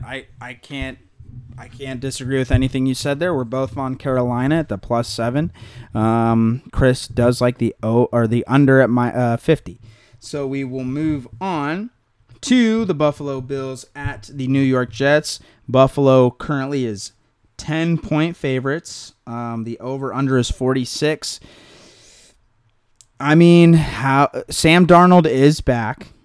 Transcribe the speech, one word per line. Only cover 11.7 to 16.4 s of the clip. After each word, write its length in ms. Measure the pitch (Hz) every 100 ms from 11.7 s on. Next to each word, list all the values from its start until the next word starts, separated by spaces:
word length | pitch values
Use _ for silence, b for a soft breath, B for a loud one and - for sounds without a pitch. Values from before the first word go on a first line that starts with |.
| 175 233 _ _ _ _ _
to 420 | - 254 226 220
the 80 | 208
Buffalo 480 | 151 151 143 143 135
Bills 460 | 127 139 135 127 - 143
at 340 | 143 139 -
the 160 | 139 131
New 140 | 135
York 300 | 135 127 123
Jets. 500 | 110 139 151 156 - b b -
Buffalo 640 | 127 131 - 135 131 123
currently 540 | -